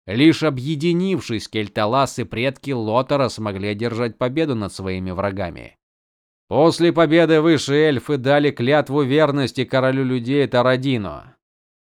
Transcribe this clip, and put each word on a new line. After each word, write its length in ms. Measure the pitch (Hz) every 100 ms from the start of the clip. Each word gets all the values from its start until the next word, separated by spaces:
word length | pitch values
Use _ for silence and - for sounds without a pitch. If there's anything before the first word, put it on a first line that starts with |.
| -
Лишь 340 | 110 156 -
объединившись, 1080 | 156 127 131 151 170 170 190 165 - 110 -
Кельталас 720 | 110 104 113 107 131 131 -
и 60 |
предки 480 | 113 110 131 127 -
Лотара 580 | 123 107 117 131 143 120
смогли 400 | - 107 95 101
одержать 480 | 104 117 113 120 -
победу 380 | 127 143 160 117
над 180 | 95
своими 380 | - 95 92 92
врагами. 640 | 90 101 98 87 69 57 _ _ _ _ _ _ _ -
После 400 | 127 160 143 170
победы 480 | 156 160 165 165 160
высшие 480 | 160 156 - 143 156
эльфы 300 | 127 - 143
дали 340 | 127 143 143
клятву 520 | - 120 147 135 143
верности 600 | 131 147 147 143 131 -
королю 400 | 123 131 131 135
людей 420 | 127 127 117 143 127
Тарадино. 880 | 123 127 127 135 123 92 73 - _ _ _ _ _ _